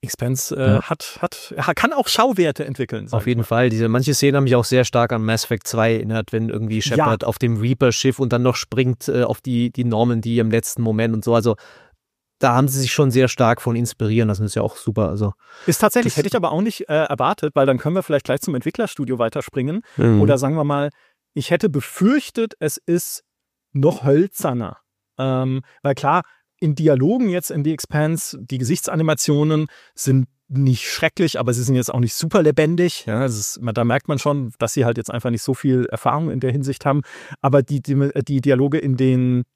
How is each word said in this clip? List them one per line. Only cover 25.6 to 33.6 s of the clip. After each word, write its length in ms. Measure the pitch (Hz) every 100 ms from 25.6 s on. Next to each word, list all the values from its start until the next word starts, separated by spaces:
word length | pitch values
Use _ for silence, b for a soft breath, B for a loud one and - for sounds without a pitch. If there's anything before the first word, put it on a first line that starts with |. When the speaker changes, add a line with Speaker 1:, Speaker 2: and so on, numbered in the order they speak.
| b b
Speaker 1:
weil 140 | 143 139
klar, 260 | 139 165 - b b _
in 140 | 165
Dialogen 560 | 143 156 139 139 247 233
jetzt 220 | 180 -
in 120 | 170
The 80 | 147
Expanse, 680 | 156 - 151 151 165 - -
die 160 | 110 131
Gesichtsanimationen 1120 | 123 170 - 160 160 151 - 147 151 156 156 B B
sind 340 | - - 135 127 _ _
nicht 420 | 131 135 123 -
schrecklich, 500 | - 160 - 170 -
aber 140 | 117
sie 80 | 120
sind 140 | 123 127
jetzt 180 | 123
auch 60 | 120
nicht 160 | 120 -
super 260 | 160 208
lebendig. 640 | 160 143 156 170 180 - -
Ja, 180 | 110 131
es 120 | 110
ist, 240 | 101 -